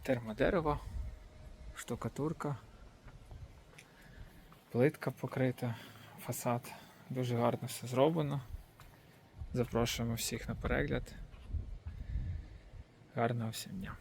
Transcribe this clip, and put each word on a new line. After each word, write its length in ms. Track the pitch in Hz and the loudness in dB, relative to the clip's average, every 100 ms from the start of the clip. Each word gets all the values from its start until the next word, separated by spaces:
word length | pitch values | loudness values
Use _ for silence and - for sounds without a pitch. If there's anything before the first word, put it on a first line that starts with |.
Термодерево, 760 | - 127 113 110 151 190 156 143 - - - - - - - - - - | 2 2 2 4 6 6 4 2 -2 -4 -4 -6 -14 -16 -16 -14 -12 -10
штукатурка, 800 | - 117 117 - 151 160 147 135 - - - - - - - - - - - - - - - - - - - - - | -6 -2 -2 0 0 0 -2 -2 -6 -18 -18 -16 -16 -16 -14 -14 -14 -14 -18 -20 -20 -20 -20 -16 -16 -16 -20 -20 0
плитка 400 | 117 139 - - | 6 6 6 -4
покрита, 640 | 127 131 - 127 123 120 113 - - - - | -2 -4 2 2 2 -2 -2 -8 -16 -18 -12
фасад. 520 | - 120 123 120 - - - - - | -6 -2 2 0 0 -14 -16 -20 -6
Дуже 260 | 131 127 120 | -2 2 6
гарно 320 | 120 117 123 | 6 4 -2
все 200 | - 120 | -6 0
зроблено. 540 | 127 143 165 147 143 - - - - - - - - - - - | 6 6 6 2 0 -4 -10 -12 -18 -20 -20 -20 -20 -20 -12 -4
Запрошуємо 600 | 123 117 113 120 - 117 113 | 0 2 4 2 2 0 0
всіх 340 | - 113 - | -2 -4 -4
на 60 | 113 | -4
перегляд. 580 | 123 127 147 131 - - - - - - - - - - - - - - - - - - - - - 123 | 2 2 2 0 -2 -10 -12 -14 -4 -4 -4 -8 -8 -8 -4 -2 -2 -4 -8 -14 -16 -16 -16 -18 -6 2
Гарного 340 | 117 120 113 | 2 4 0
всім 220 | 110 - | -4 -6
дня. 240 | 190 196 - | -6 -6 -8